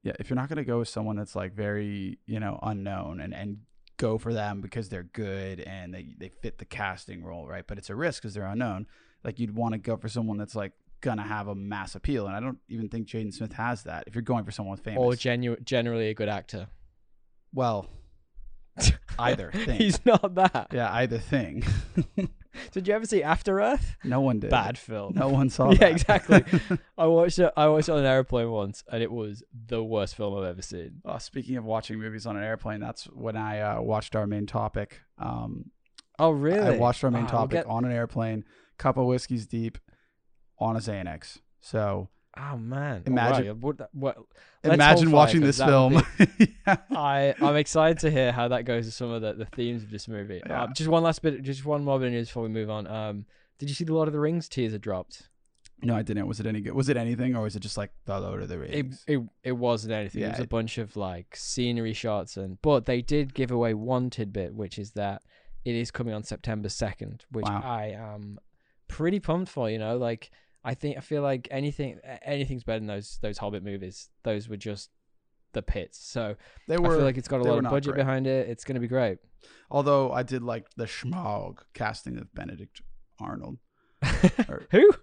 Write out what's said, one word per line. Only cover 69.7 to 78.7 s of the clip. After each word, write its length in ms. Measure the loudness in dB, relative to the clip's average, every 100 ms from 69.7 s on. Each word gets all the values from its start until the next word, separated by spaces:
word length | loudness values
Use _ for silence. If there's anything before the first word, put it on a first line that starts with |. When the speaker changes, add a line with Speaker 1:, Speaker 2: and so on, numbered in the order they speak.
Speaker 2:
you 80 | -2
know? 180 | -2 0
Like, 340 | -2 -4 -10 _ _ _
I 100 | -8
think, 220 | -4 -6 -6
I 20 |
feel 220 | -4 -2
like 240 | 0 -2 -4
anything, 500 | -4 -4 -4 -8 -8
a-, 240 | -16 -14 -6
anything's 360 | -4 -4 -4
better 160 | -4 -4
than 80 | -4
those, 300 | -8 -8 -6
those 160 | -6 -4
Hobbit 240 | -6 -6
movies. 480 | -8 -8 -10 -14 -20 _
Those 240 | -4 -4 -6
were 80 | -10
just 340 | -8 -10 -12 _ _ _ _ _ _
the 100 | -8
pits. 360 | -4 -4 -4 -14
So 300 | -10 -6 -6 -8 -14 -20 -2
Speaker 1:
They 80 |
Speaker 2:
I 40 | 2
Speaker 1:
were, 180 | 4 6
Speaker 2:
feel 80 |
like 120 | 4 2
it's 120 | -2
got 120 | 0
a 40 |
Speaker 1:
they 40 | 4
Speaker 2:
lot 60 |
Speaker 1:
were 40 | 4
Speaker 2:
of 40 |
Speaker 1:
not 60 | 4
Speaker 2:
budget 220 | 2 0
Speaker 1:
great. 80 | 0
Speaker 2:
behind 220 | 2 2 2
it. 220 | 0 0
It's 160 | -6
gonna 160 | -6